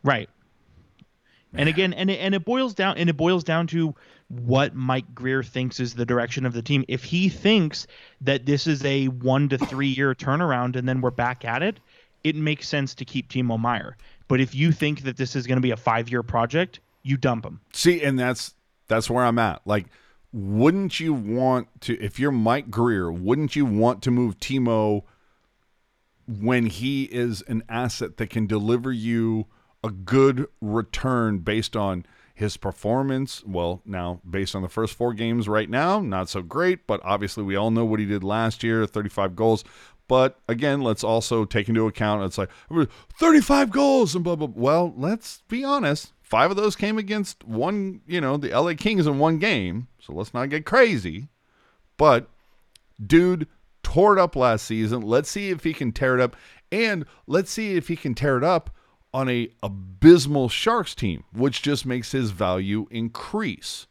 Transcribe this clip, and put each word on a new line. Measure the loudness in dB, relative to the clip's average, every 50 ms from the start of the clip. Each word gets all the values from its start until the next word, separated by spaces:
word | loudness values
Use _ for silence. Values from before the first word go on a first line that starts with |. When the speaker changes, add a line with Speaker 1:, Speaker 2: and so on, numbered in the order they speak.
| 2
Speaker 1:
Right. | 2 0 0 -2 -10 _ _ _ _ _ _ _ _ _ -20 _ _ _ _ -20 _ _ _ _ _ _ _ _ _ -4
And | 0 0
Speaker 2:
Man. | 2
Speaker 1:
again, | 2 2 0 0 0
and | 0 -2 -2
it, | 0 0
and | -2 -2 -2
it | -2 -2
boils | -2 0 0 0 -2 -2
down, | -2 0 0 0
and | 0 0 0
it | 0
boils | 2 2 2 2 2 0
down | 0 0 0 0
to | 0 0 0 -2 -2 -4 _ -18 -20 -20 _ _
what | _ -12 -6 -2 2 2 4 2 2 -2
Mike | -4 -2 -2 -2 -2 -4 -8 -16
Grier | -8 -4 -2 -2 -2 -4
thinks | -4 -6 -4 -4 -4 -4 -4
is | -6 -6 -4
the | -6 -2
direction | 0 0 0 0 -2 -4 -4 -4
of | -4 -4
the | -4 -2
team. | 0 0 0 0
If | 0 -6 -8 -6
he | -4 -2 0 0 0
thinks | 0 2 2 4 4 4 2 0 -4 -8 -14 -14 -18 -20 -20 -20 _ _
that | -2 0 0 0 2
this | 0 0 0 2
is | 0 -2 0 0
a | 0 0 0 0
one | -2 -4 -2 0 2 2 2 2 2
to | 0 -2
three | -2 -4 -4 -2 -2
year | -2 0 0 0 0 0
turnaround | -2 -2 -2 0 0 0 0 0 0 0 -2 -2
and | -2 -2 -2
then | -2 0
we're | 0 -2
back | 0 0 -2 -2 -2 -4 -6
at | -4 -4 -2
it, | -2 -2 -4 -6 _ _ _ _ _ _ _ _ _
it | -2 -2
makes | 0 0 -2 -2 -4 -4
sense | -4 -2 -2 -2 -4 -6
to | -12 -14
keep | -6 -6 -6 -6 -4
Timo | -4 -2 -2 0 -2 -2
Meier. | 0 -2 -2 -2 -6 -10 -16 -18 -20 -20 -20 -20 -4
But | _ 2 2
if | 2 0 0
you | 0 2 2
think | 2 2 0 -2 -2 -4 -6
that | -8 -4
this | -4 -6 -4 -4
is | -6 -2
gonna | 0 0 2
be | 2 0
a | -2
five-year | 0 0 0 0 0 -2 -2 -4 -4 -4
project, | -2 -2 -2 -2 0 0 -2 -2 -2 -8 -20 _ _ _ _ _
you | -4 -4
dump | 0 0 0 0 0 -6
him. | -10 -14 -16 _ _
Speaker 2:
See, | -8 2 2 2 2 4
and | 0 0 0 0
that's, | 0 0 -2 -4 -8 -14 _ _ _ _ _ _ _
that's | _ 0 0 0 0
where | 0 2 2
I'm | 4 4 2
at. | 2 0 0 -4 _
Like, | -2 -2 -2 -2 -4 _ _ _ _ _ _ _ _ -10
wouldn't | -8 -6 -2 2 4 4 4 4 2 -2 -2 -4 -4
you | -2 -2 -2
want | -2 -2 -4 -2 0 2 2 0 0 -2 _ _ -12
to, | -6 -6 -6 -4 -6
if | -10 -4 -2
you're | -2 0
Mike | 2 2 2 2 2 0 -2 -6
Grier, | -2 0 2 2 2 0 0 -2
wouldn't | -4 -4 0 0 2 2 0 -2 0
you | 0 0
want | 2 2 4 4 4 2 0
to | -2 0
move | 0 2 0 0 -2 _
Timo | -8 -4 -2 0 0 2 2 2 2 2 0 -2 -4 -8 _ _ _ _ _ _ _ _ _ _ _ _ _ _ _ _ _ _ _ _ _ _ _
when | -12 -10 -4 0 2 2 2 2
he | 0 -2 -4 -4 -4 -2 -2 -4
is | -4 -2 -2 -2 -2 -4 -6 -8
an | -6 -6 -6 -6 -4
asset | -4 -4 -4 -4 -4 -6 -8 -8 -6
that | -8 -8 -4
can | -2 -4 -2
deliver | 0 -2 -2 0 0 0 0 0 -4
you | -6 -4 -2 -2 0 0 0 0 -2 -2 -4 -8 _ _ _ _ _ _ -10
a | -8
good | -8 -8 -4 2 4 6 6 6 4 2 -6 -8 _ _
return | -6 -4 -2 -4 -4 -4 -8 -4 -2 -2 0 0 0 0 -2 -2
based | -2 -2 -2 -2 -2 -4 -4
on | -4 -2 -2 -4 -6 -8 _ _ _ _ _ _
his | -6 -6 -6 -6
performance? | -6 -8 -8 -8 -4 -2 -2 0 0 0 -2 -2 -4 -4 -6 -8 -14 -12
Well, | -8 -4 -4 -2 -2 -4 -6 _
now, | -10 -8 -6 -6 -6 -8 -10 _ -8
based | -6 -4 -4 -4 -6
on | -8
the | -8
first | -6 -4 -4 -4 -4 -4
four | -2 -4 -4 -2
games | -2 -4 -2 -2 -2 -2
right | 0 -2 -2 -2 -2
now, | -2 -2 0 0 0 -2
not | -2 -2 -4 -4 -4
so | -4 -6 -8
great, | -8 -6 -4 0 0 0 0 -2 _
but | -4 -4 -4 -2
obviously | -2 -2 -2 -2 -6 -6 -6 -4
we | -2 0
all | 0 0 2
know | 2 2 2
what | 0 0 -2
he | 0
did | -2 -2 -2 -2
last | -2 -2 0 0 -2 -2 -2 -2
year, | 0 0 0 0
thirty-five | 0 -2 -4 -6 -4 -2 -2 -2 -2 0
goals. | 2 2 2 2 2 -2 -12 -20 -20 -20 -20 _ _ _
But | _ 4 4 4 4 2 _ _
again, | -6 -4 0 0 0 0 0
let's | 0 0 -2 0 0
also | 0 0 0 0 0 0 0 0
take | 0 -2 -4 0 0
into | 0 2 2
account, | 0 0 0 0 0 0 0 -2
it's | -4 -4
like, | -4 -6 -6 -8 -20 -16 -4 0 0 0 0 -2 -18 -20 _ -4
"Thirty-five | 2 6 6 8 6 6 6 4 4 4 2
goals | 2 2 4 4 4 4 2 2 0
and | -2 -2
blah, | -2 -2
blah, | -2 -4
blah." | -6 -4 0
Well, | 2 2 4 2 2 0 -4
let's | -4 -4 -4 -4 -4 -6 -16 -20 -20 _
be | _ -8 -6 -2
honest. | -2 -2 0 0 0 -2 -2 -6 -14 _ _
Five | _ _ 2 4 4 4
of | 2
those | 2 0 0 0
came | 0 -2 -2 -2
against | -4 -4 -4 -4 -4 -4 -6 -8 _ -12
one, | -8 -4 -2 -2 -2 -2 -2 -4 -6 -8 -12 _
you | -6 -4 -2
know, | 0 0 -2
the | -2 -2 -2
L | 0 0 0
A | 0 -2
Kings | -2 -2 0 2 2 2
in | 2 2 2
one | 2 2 2
game. | 2 0 0 0 0 -2 -2 -4 -6 -8 -10 _ _
So | -18 -12 -8
let's | -8 -8 -6 -6
not | -6 -4 -4
get | -4 -6 -4
crazy. | 2 4 6 6 6 4 0 -2 -4 -8 -8 -12 -14 _ _ _ _ _ _ _ _ _ _ _ _ _
But | 4 6 6 6 6 2 -4 _ _ _ _ _ _ _ _ _ -20 _ _ _ -16 0
dude | 6 6 6 6 6 2 0 -4 -8 _ _ _ _ _ _ -8
tore | 0 4 6 6 6 6
it | 6
up | 4 2 2
last | 2 4 4 4 2 0
season. | -4 -2 0 0 0 0 -2
Let's | 0 2 2 2 2 0
see | -6 -6 -4 -4
if | -6 -2 -2
he | -4 -4
can | -2 -4 -4
tear | -2 0 0 2 2
it | 2
up. | 2 0 -2 -10 -20 -20 -20 -20 _ _
And | -2 -2 0 0 -2 -4 -6 -10 -16 _ _
let's | -2 0 0 0 -2
see | -6 -6 -4 -2 -2
if | -2 -2
he | -2 -8
can | -6 -4 -6 -4
tear | -2 0 0 0
it | 2 2
up | 2 0 0 -2 -6 -16 -16 _ _ _ _ _ _ -4
on | -4 -2 0
a | 0 -2 -2 -4 _ _ -10
abysmal | -8 -8 -10 -14 -16 -4 8 12 12 12 12 8 0 0 0 0 0
Sharks | -2 0 0 0 0 0 -2 -4 -6
team, | -4 -4 -4 -4 -4 -8 _
which | -4 0 0 0 0 0
just | -2 -2 -2 -2 -2
makes | -4 -6 -6 -6 -4
his | -4 -2 -2 -2
value | -2 -2 0 0 0 0 0 -2 -2 -4 -4 -6
increase. | -6 -6 -6 -6 -6 -10 -12 -6 -6 -4 -4 -4 -6 -8 -10 -12 -12 -12 -14 _